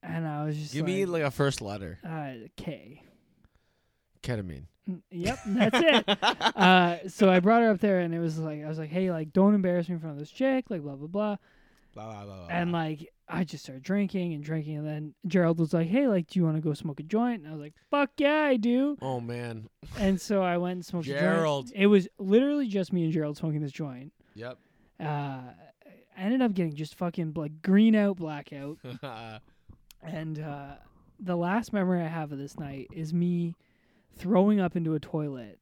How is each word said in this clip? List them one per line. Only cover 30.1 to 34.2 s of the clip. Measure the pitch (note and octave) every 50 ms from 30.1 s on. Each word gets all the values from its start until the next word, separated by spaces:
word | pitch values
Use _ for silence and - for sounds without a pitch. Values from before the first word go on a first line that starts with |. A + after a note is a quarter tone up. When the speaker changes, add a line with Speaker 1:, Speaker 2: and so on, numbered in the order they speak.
| D#3+ D#3+ D#3+ D#3+ D#3 D3+
Speaker 1:
uh, | D#3 D#3 C#3+ C#3+ C#3+ C#3 C#3+ - - - _ _ _ _ _ _
the | G#3+ F3+ F3+
last | F3 E3+ F3 F#3+ A3+ A#3 - -
memory | G#3 F#3 F3+ F#3 F3 E3+
I |
have | D#3+ E3 E3 D#3 D3
of | D3 C#3
this | C#3 C#3+ - -
night | D#3+ C#3 C#3 C#3 B2+ - -
is | E3 D#3+ D#3 D#3+
me | F3 E3+ F3 F3 F3 E3+ E3+ E3+ _ _ _ _ _ _ _ _ _ _ _ _
throwing | -